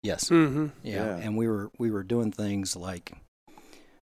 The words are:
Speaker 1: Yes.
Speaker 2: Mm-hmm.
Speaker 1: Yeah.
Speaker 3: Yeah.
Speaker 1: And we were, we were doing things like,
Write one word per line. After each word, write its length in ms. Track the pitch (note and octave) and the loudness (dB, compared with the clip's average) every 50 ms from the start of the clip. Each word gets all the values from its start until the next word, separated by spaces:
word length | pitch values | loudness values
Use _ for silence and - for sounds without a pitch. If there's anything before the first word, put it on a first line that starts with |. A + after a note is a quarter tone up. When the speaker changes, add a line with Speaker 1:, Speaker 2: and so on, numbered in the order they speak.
| - | -4
Speaker 1:
Yes. 260 | G#2+ F2 - - - | -2 -2 0 0 4
Speaker 2:
Mm-hmm. 360 | E3+ E3 D#3+ D3 C3 D3 D#3 D3 C#3+ - - | 4 4 4 4 2 0 -2 -2 -4 -8 -8
Speaker 1:
Yeah. 120 | A2+ G#2 | -4 -2
Speaker 3:
Yeah. 220 | G2 G#2+ A2 G2 | -2 0 -2 -2
Speaker 1:
And 200 | F2 E2 A2 G#2+ | -2 -2 -2 0
we 120 | A2 A#2 A2+ | 2 2 2
were, 220 | A2 G#2 G2 A2 - - | 2 0 -2 -4 -4 -2
we 120 | A#2+ A#2 | 0 0
were 120 | G#2+ G2+ G2 | 0 0 0
doing 300 | F#2 A#2 A#2+ A#2 A2 G2 | 0 2 2 2 2 0
things 440 | - G#2 G2+ G2+ G2 G2 F#2 - | 0 -2 0 0 0 0 -2 -4
like, 360 | F2+ F2 F#2 F#2 F2 - - - - - - _ _ _ - - - - - - - - - - _ _ | -4 -4 -6 -6 -8 -8 -14 -16 -18 -20 -20 _ _ _ -20 -20 -20 -20 -20 -20 -20 -20 -20 -20 _ _